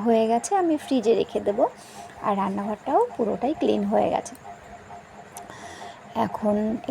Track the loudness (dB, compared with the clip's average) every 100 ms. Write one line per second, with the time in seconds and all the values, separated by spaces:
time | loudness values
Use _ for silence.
0 | 4 4 4 2 2 2 2 0 2 2
1 | 4 2 2 -2 0 2 0 -2 -18 -18
2 | -16 -4 -2 0 0 -2 -4 -4 0 2
3 | 2 0 -2 0 -2 0 0 2 2 2
4 | 2 0 -4 -12 -16 -18 -18 -18 -18 -18
5 | -18 -20 -18 -18 -16 -16 -16 -16 -16 -18
6 | -8 -4 -4 -2 0 0 0 -2 -2